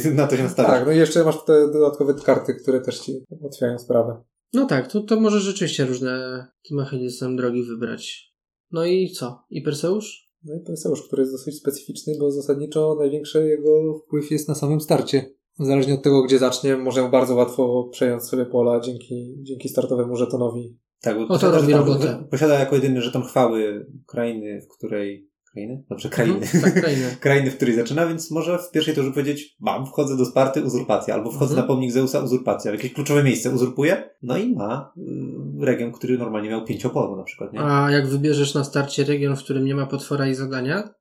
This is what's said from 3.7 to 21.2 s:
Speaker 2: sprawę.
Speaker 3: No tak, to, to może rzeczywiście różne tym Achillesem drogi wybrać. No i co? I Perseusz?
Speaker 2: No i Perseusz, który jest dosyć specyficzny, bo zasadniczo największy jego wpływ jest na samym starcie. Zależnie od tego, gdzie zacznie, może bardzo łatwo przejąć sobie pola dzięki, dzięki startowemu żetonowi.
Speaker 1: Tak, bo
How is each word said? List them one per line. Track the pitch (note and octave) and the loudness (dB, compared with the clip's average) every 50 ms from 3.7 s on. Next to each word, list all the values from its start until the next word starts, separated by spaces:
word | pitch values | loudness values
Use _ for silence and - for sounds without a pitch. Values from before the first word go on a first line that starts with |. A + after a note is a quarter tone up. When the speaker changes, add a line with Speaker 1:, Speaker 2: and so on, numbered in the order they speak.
| A#2+ A#2+ | -2 -4
Speaker 2:
sprawę. | - - B2 A#2 A2+ A#2+ A#2 - - _ _ _ _ _ - | -4 0 2 2 2 0 -4 -10 -16 _ _ _ _ _ 0
Speaker 3:
No | B3 C#4 | 0 2
tak, | C4 D3+ C3 B2 - - | 2 2 0 0 0 -4
to, | G#3 | -4
to | G#3 - A3+ A3 | 0 0 2 2
może | A3 G#3+ G#3 G#3 | 4 4 4 2
rzeczywiście | F#3+ G3 F#3+ - E3+ D3+ - - C#3 | 0 0 -2 -2 -2 -4 0 -2 -2
różne | B2+ B2+ B2 C3 B2+ B2+ C3 B2+ B2+ B2+ B2+ C3 - _ _ _ - | -2 -2 -2 -2 -4 -4 -6 -6 -8 -10 -10 -12 -14 _ _ _ -8
tym | D3 C#3+ | -4 -4
Achillesem | C3+ C#3 C#3+ B2+ B2+ B2+ B2 - C3 B2+ B2+ | -4 -4 -4 -6 -6 -6 -6 -6 -6 -4 -2
drogi | B2+ B2 B2 A#2+ B2 A#2+ | -2 -2 0 0 -2 -4
wybrać. | A#2 A#2 A2+ B2 A2+ A2+ A2+ - - - - - _ _ _ _ _ _ _ _ _ | -4 -6 -6 -6 -6 -6 -8 -10 -14 -14 -16 -18 _ _ _ _ _ _ _ _ _
No | E3 D#3+ E3+ | -6 -4 0
i | F3 F#3 F#3+ F#3 F3+ | 0 2 0 0 -2
co? | F3 - C3+ A#2+ B2+ - _ _ | -4 -8 -10 -10 -10 -12 _ _
I | - D#3 C#3 | -12 -6 -4
Perseusz? | D3+ C#3+ C#3+ - E3+ G3 G#3+ G#3+ - - - _ _ _ _ E3 | -4 -4 -2 -2 0 -2 -2 -4 -8 -14 -20 _ _ _ _ -16
Speaker 2:
No | D3+ D3+ | -14 -12
i | F3 - | -12 -10
Perseusz, | - E3+ D#3 - F3 C#3+ B2+ - | -10 -10 -6 -4 -4 -4 -4 -4
który | - - C#3 C3 | -8 -2 -2 -2
jest | C3 C3 | -2 -2
dosyć | B2+ - D3+ C#3+ - | -6 -10 -10 -12 -6
specyficzny, | - C#3+ C#3 - - - - - - D#3 D3+ C#3+ | -6 -6 -6 -6 -10 -14 -14 -12 -8 -8 -4 -2
bo | D3 C#3+ | -2 -2
zasadniczo | C#3 C#3+ C3+ - C#3+ C#3 D3 D3 D3 D#3 D#3 D#3 D#3 D3+ | -2 -2 -2 -2 -2 -2 -4 -4 -2 0 0 0 0 0
największy | D3 C#3 C#3+ D3+ D3 - - D#3 D#3 D#3 | 0 -2 -2 -4 -6 -2 0 0 2 2
jego | D3+ D3+ C#3+ D3+ D3+ D#3 D#3+ D#3 D3+ D#3 - | 0 2 4 4 4 4 4 0 -4 -6 -8
wpływ | _ - D3 C#3+ - | _ -4 -4 -2 -2
jest | D#3 D3+ D3+ D#3 | -4 -4 -2 -2
na | D3 | -4
samym | - D3 C#3+ D#3 D3+ | -2 0 0 0 0
starcie. | D3+ - E3 C3 B2 - - C3+ C3 - - _ _ _ _ - | 2 2 0 0 2 0 0 0 -2 -2 -10 _ _ _ _ -4
Zależnie | D3 C3+ C3+ C#3 C3+ C3+ C#3 | 0 2 2 2 4 2 0
od | C3 - | 2 4
tego, | C#3+ C#3 C#3 B2+ | 4 6 6 6
gdzie | B2 C3+ B2+ | 6 6 6
zacznie, | C3 B2+ B2 - - C#3 C3+ | 6 4 0 0 0 0 0
może | C3 B2+ C3 A#2+ C3 B2+ B2 | 0 0 0 0 0 2 4
bardzo | B2+ B2+ B2+ B2 B2+ | 4 4 4 4 4
łatwo | A#2+ B2 A#2+ - - C3 A#2+ B2 B2+ A#2+ B2 - | 4 4 2 2 0 0 2 2 0 0 -2 -2
przejąć | - C3+ B2 A#2+ A#2 - | 0 0 0 0 -2 -4
sobie | - - B2+ B2 | -4 -2 -2 -2
pola | B2 B2 B2 A#2+ A#2+ A#2+ A#2+ | 0 2 2 2 4 2 2
dzięki, | A#2 C3 B2 A#2 - - B2 A#2+ B2 B2 C3+ C#3+ C3+ | 0 -4 -8 -10 -10 -10 -10 -10 -10 -12 -14 -16 -12
dzięki | C3+ C3+ B2 - C3+ | -12 -12 -8 -8 -4
startowemu | - B2+ C3 C3 C3 B2 A#2+ A#2+ B2 | -2 -2 0 0 0 -2 -2 -2 -2
żetonowi. | A#2 B2 A#2 - B2 B2 A#2+ A2+ A#2+ A#2+ A#2+ - _ _ _ _ _ - | -2 -2 -2 0 -2 -2 -2 -2 -6 -10 -12 -16 _ _ _ _ _ -4
Speaker 1:
Tak, | A#2 G#2 | -2 -2
bo | A2 | -2